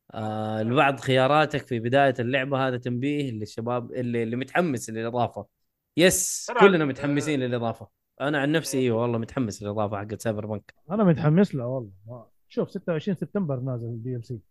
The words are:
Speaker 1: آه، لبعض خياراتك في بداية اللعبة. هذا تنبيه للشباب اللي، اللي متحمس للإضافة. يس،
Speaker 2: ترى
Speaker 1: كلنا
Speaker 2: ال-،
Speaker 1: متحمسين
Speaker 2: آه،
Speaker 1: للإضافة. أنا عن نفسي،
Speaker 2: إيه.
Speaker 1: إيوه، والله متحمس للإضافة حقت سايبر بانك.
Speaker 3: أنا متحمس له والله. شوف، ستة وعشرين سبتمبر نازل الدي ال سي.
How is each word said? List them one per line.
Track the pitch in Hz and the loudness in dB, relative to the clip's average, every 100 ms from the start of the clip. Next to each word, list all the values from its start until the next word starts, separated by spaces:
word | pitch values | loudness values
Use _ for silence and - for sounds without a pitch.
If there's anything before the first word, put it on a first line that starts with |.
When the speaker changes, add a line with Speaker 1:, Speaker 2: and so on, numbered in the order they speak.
| _ | _
Speaker 1:
آه، | - 110 107 107 110 | -8 -4 -4 -2 -2
لبعض | 110 131 139 131 | 0 4 4 2
خياراتك | 131 131 131 151 151 143 - | 2 4 6 4 2 -2 -4
في | 117 | -4
بداية | 117 139 139 127 | 2 4 4 2
اللعبة. | 120 135 135 135 131 | 0 0 0 0 0
هذا | 123 | -2
تنبيه | 123 120 139 147 139 | -4 -2 -2 -2 -4
للشباب | 107 104 - 117 123 117 | -6 -8 -6 -4 -4 -4
اللي، | - 120 117 | -4 -2 0
اللي | 113 120 | -2 -2
متحمس | 127 156 180 120 120 | 0 2 2 0 -4
للإضافة. | 110 113 120 113 104 - _ _ _ _ - | -6 -2 0 -2 -2 -14 _ _ _ _ 4
يس، | 180 180 - - - | 4 4 -2 -6 -2
Speaker 2:
ترى | 240 | 4
Speaker 1:
كلنا | 196 175 | 6 6
Speaker 2:
ال-، | 147 | 0
Speaker 1:
متحمسين | 127 143 143 151 143 | -2 -2 0 0 -2
Speaker 2:
آه، | 127 | -2
Speaker 1:
للإضافة. | 120 117 110 107 _ _ - | -2 -4 -6 -12 _ _ -6
أنا | 135 151 | -2 0
عن | 139 | 2
نفسي، | 160 - 135 | 0 0 0
Speaker 2:
إيه. | |
Speaker 1:
إيوه، | 127 113 | 2 2
والله | 120 117 | 0 -2
متحمس | 113 - 113 98 | -4 -4 -4 -4
للإضافة | 101 107 101 101 | -6 -2 -2 -2
حقت | 104 104 | -6 -6
سايبر | 117 107 104 | -4 -4 -4
بانك. | 104 - - - | -6 -10 -18 -6
Speaker 3:
أنا | 208 | 2
متحمس | 190 160 151 160 202 | 4 4 4 4 4
له | 143 120 | 0 -4
والله. | 131 107 95 107 123 110 _ _ | -6 -8 -14 -18 -18 -20 _ _
شوف، | - 175 | -6 -4
ستة | 196 - | -6 -4
وعشرين | 160 208 180 | -4 -2 -4
سبتمبر | 156 208 165 131 | -4 -4 -2 -2
نازل | 135 123 117 | -4 -4 -6
الدي | 117 120 123 | -6 -6 -6
ال | |
سي. | 117 117 - | -6 -12 -12